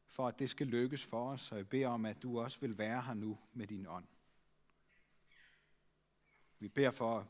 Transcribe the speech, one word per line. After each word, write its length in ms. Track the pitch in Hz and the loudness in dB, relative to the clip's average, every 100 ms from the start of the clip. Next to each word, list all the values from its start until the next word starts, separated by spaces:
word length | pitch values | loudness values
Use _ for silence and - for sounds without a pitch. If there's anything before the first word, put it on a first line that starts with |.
| - | -10
for 200 | - 127 | -2 0
at 120 | - | 0
det 100 | 135 | -2
skal 180 | - 139 | 0 2
lykkes 380 | 117 127 139 - | 4 4 0 -2
for 260 | 117 123 | -2 -2
os, 200 | 135 - | -4 -6
og 60 | 107 | -6
jeg 120 | 98 | 0
beder 180 | 131 131 | 2 2
om, 180 | 117 110 | 2 0
at 160 | 101 | -2
du 180 | 127 120 | -2 -2
også 200 | 120 - | -2 -2
vil 180 | 120 104 | -4 0
være 240 | 107 123 | 0 0
her 120 | 123 | -2
nu 260 | 110 107 107 - | -2 -2 -4 -8
med 140 | 123 104 | -8 -6
din 200 | 104 95 | -6 -6
ånd. 200 | 90 90 - _ _ _ _ _ _ _ _ _ _ _ - - _ _ _ _ _ _ _ _ _ - - | -8 -12 -20 _ _ _ _ _ _ _ _ _ _ _ -20 -20 _ _ _ _ _ _ _ _ _ -20 -12
Vi 80 | 104 | -2
beder 240 | 139 135 | 4 6
for 360 | 120 117 113 | 4 2 0